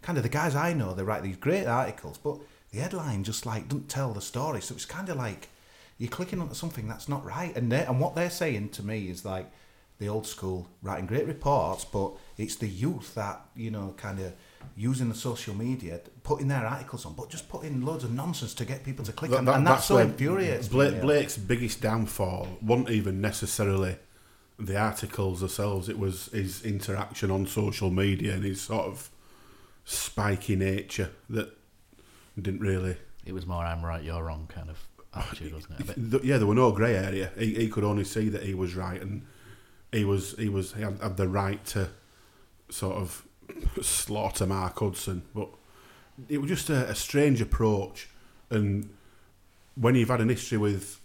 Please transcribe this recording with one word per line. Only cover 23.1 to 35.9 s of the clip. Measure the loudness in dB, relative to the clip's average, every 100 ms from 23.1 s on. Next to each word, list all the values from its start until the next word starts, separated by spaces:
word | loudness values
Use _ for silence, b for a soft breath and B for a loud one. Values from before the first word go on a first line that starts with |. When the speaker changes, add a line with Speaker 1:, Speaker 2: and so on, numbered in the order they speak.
| 0
Speaker 2:
necessarily | 0 -2 -4 0 2 4 2 -2 b b b b b -10
the | -2 0
articles | 0 0 -6 -2 -2 0
themselves. | -2 -2 0 0 -2
It | -2
was | -2 -2 -6
his | -4 -4 -4
interaction | -4 -4 -2 -4 -4 -2 0
on | 2 2
social | 0 0 2 2
media | 4 4 2 0
and | 0
his | -2 -4
sort | -2 -2 -2
of | -6 -14 b b b b b b b
spiky | -6 -4 -4 0 2 2 2 2
nature | 4 0 -2 -4 -4 -4 -6
that | -4 -4 -10 _ _ _ B B B B -6
didn't | -4 -2
really | 0 2 0 -4 -8 -14
Speaker 3:
It | -10
was | -8 -4
more | -4
"I'm | -2 -2
right, | -4 -4
you're | -4 -6
wrong" | -6 -6 -10
kind | -10 -10
of | -10 -12 -14 -14
attitude, | -8 -6 -6 -10
wasn't | -10 -12
it? | -10
A | -8